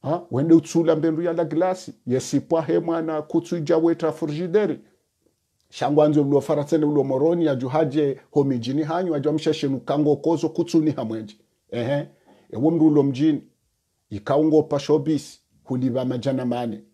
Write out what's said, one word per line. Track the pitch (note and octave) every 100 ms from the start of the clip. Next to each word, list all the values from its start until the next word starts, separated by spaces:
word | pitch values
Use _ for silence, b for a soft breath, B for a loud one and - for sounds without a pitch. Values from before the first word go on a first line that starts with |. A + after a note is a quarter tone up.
Ha? | C3 E3+ -
Wende | A#2+ D#3+
utsula | E3 D3+ E3 E3 D#3
mbendu | E3 D#3+
ya | F3
la | E3 D#3+
glasi, | D3+ F#3 F#3 - - -
yesipwa | B2+ - C#3+ C3 E3
he | D3+ E3+
mwana | E3 E3 D#3+ D#3
kutsu | D3+ E3 E3+ E3+
ija | D3+ E3
weta | E3 E3 D#3+
furjideri. | D3+ D#3 D3+ F3+ F#3+ G3+ - - _ _ _ _ _ _ _ _
Shangwanzo | - C3 D3+ D3+ D3+
ulo | C#3 C#3+
Faransa | C3+ D3 C#3+ D#3+
ne | D3+
ulo | D3
moroni | C3+ C3 D#3 F3 D#3+
ya | C3+
juhaje | B2+ D3+ D#3 C#3+ D3 C3+ B
homijini | D3+ C#3 B2+ A2+ C3+
hanyu, | D#3 E3 F#3 D3
ajwa | C#3+
mshashenu | D#3 D3+ D3+ C#3+ C3+
kango | - C#3+ D3+ D3
kozo | - E3 D#3
kutsuni | D#3+ E3+ E3+ D#3
hamwenje. | C#3 A2+ A2 G#2+ - _ _ _
Ehe, | A2+ A#2+ C#3+ - b b b b
ewo | G#2 D3+
mru | E3+ D#3
ulo | D3
mjini, | C#3 B2+ D#3 C#3+ - _ _ _ _ _ _
ikaungo | G#2 - C#3 D#3 D3+
pa | D3+ C#3+
showbiz, | C#3+ D3+ C#3+ D3+ - - _ _
huliva | - B2+ B2+ A#2+ B2+
majana | B2+ C3+ C3 B2
mane. | A#2+ A#2+ G#2 -